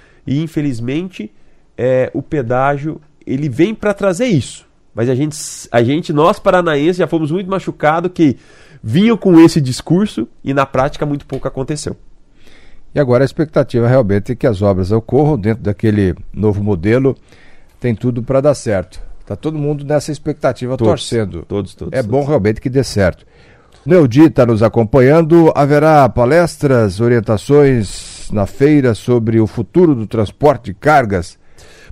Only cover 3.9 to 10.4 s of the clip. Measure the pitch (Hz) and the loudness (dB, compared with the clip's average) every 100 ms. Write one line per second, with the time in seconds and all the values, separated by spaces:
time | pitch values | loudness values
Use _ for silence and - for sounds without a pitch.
3.9 | 202 196 175 254 160 - - _ _ _ | -2 -2 -2 0 0 -2 -10 _ _ _
4.9 | 107 120 123 151 147 - - - 117 117 | -6 -2 -2 -4 -6 -14 -16 -4 0 2
5.9 | 151 - 147 170 208 196 180 175 143 151 | 0 -2 0 2 2 0 2 2 0 0
6.9 | 180 165 170 151 175 185 190 - - 151 | 0 -2 -2 -2 -4 -4 -6 -6 -2 0
7.9 | 165 175 180 156 113 - - - - 110 | 0 -2 0 0 0 -8 -20 -20 -14 -4
8.9 | 135 220 220 190 165 165 165 127 123 - | 2 2 2 4 8 8 6 -2 -4 -2
9.9 | 170 214 - 247 - | 0 0 -4 -10 -8